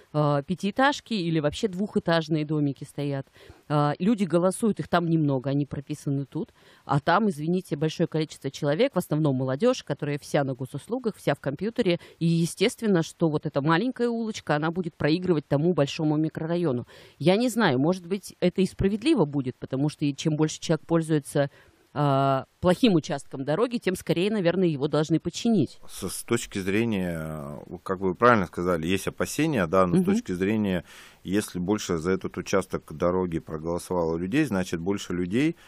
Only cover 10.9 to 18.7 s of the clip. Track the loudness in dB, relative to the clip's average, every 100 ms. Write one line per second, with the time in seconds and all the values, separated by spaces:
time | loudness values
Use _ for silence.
10.9 | -4 -4 -4 -2 -2 -4 -6 -6 0 0
11.9 | 0 -4 -4 0 2 0 0 0 0 2
12.9 | 2 0 0 0 0 -2 -2 2 2 0
13.9 | -2 -2 -2 -4 -6 -2 0 0 -2 -6
14.9 | -2 0 2 2 0 2 2 2 2 0
15.9 | 0 0 2 0 -2 -2 0 0 -2 -6
16.9 | -16 -20 -2 2 4 2 2 4 4 2
17.9 | 0 -4 -8 -8 0 0 2 0